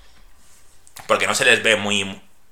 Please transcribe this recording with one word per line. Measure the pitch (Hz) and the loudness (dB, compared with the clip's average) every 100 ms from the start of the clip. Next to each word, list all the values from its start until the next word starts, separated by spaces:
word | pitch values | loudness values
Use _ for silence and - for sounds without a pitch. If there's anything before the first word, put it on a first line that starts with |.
| - - - - - - - - - - - | -20 -20 -20 -20 -20 -20 -20 -20 -20 -20 -2
Porque | 101 95 | 0 0
no | 107 | 0
se | 127 | 2
les | 113 | 2
ve | 110 104 | 2 0
muy, | 101 101 98 95 - - - | 0 -4 -4 -10 -20 -20 -8